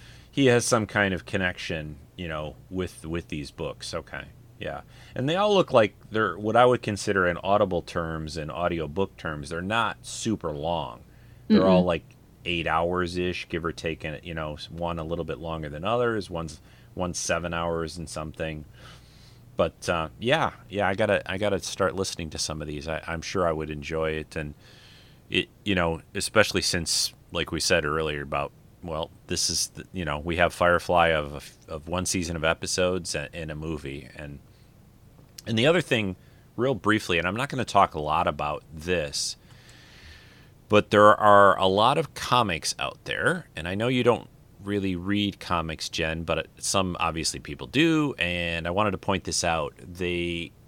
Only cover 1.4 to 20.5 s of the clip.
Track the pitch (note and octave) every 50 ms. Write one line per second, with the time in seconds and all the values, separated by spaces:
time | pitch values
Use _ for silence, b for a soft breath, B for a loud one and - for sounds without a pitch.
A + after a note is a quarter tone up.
1.4 | F#2 F2+ E2+ - - - F#2 D#2 D2+ D#2 D2+ D2 D2+ - _ - F2+ E2 D#2+ D#2
2.4 | D#2 D2+ D2 - - - F#2 F#2 F2+ F2 - - - D#2+ E2 E2+ E2+ - E2+ D2+
3.4 | C#2+ C2+ - - D2 C#2+ B1+ - - - - E2 D2+ - - C#2 C2+ - - -
4.4 | - - - - - D#2 C#2+ C#2+ - b b b b b b - B2+ C#3+ E3 F#3
5.4 | G#3 G#3+ G#3 F#3+ D#3+ - C#3 A#2+ A2 G2 - - - - G#2 A2 A2 G2 E2 F#2
6.4 | G#2+ G#2+ G#2+ A2+ B2 B2 B2 A#2 - - G#2 G2 - G#2+ G2+ G2 F2+ F2 E2+ -
7.4 | - F#2+ G2+ G#2 G#2 F#2 F2+ E2+ D#2+ - - F2 E2+ D#2+ D#2+ D#2+ D#2 D2+ D2 E2
8.4 | D2+ D2+ B1+ C#2+ F2 F2 F2 E2 D#2 D2 D2 F#2+ G2 F#2+ - - - E2+ D#2 D2
9.4 | C#2+ C#2+ E2 E2 F2+ F#2+ A2 A#2 A2+ G#2 - - - - - - - A#2 G#2+ F2
10.4 | - D#2+ D2+ C#2+ D2 E2 F2 E2 C#2+ B1 A#1 A#1+ - b b b b b b b
11.4 | b - A3 G3+ F#2+ F#2+ F#2 F2+ F2+ F2+ E2+ D#2+ - - - - - - - -
12.4 | - F2+ F2 E2+ D#2+ D#2+ D#2 E2 E2+ F2 F2+ F2+ F2+ E2+ F2 F2+ F2+ F2+ F2 -
13.4 | - - - E2+ D#2+ E2 D#2+ - - E2+ D#2+ - - D#2+ D2+ - - F2 E2 D#2+
14.4 | D#2 D2+ D2+ D2 - - D#2+ E2 E2+ E2+ E2+ E2 D#2+ D#2+ E2+ E2+ E2 D#2 D2+ B1+
15.4 | D#2+ E2 D#2+ D#2+ D#2 D2 C#2+ D2+ E2+ G#2 A2+ B2 B2 A#2 A2+ G#2+ F2+ F2 F2+ E2
16.4 | E2 D#2 D#2+ - b b b b b b b F2+ F2+ F2 E2+ - - - F2+ E2+
17.4 | E2+ E2+ E2+ E2+ E2+ E2+ E2+ E2 E2 D#2+ D#2 F2 D#2+ D#2 - D#2+ D#2 D#2 - -
18.4 | D#2+ D#2+ D#2 D2+ D2 b b b b b b b b b b b b b b b
19.4 | b - - - F2+ E2 - - - - F2+ E2 D#2+ D2 - - G#2 A#2 C#3+ D#3+
20.4 | C#3+ F2+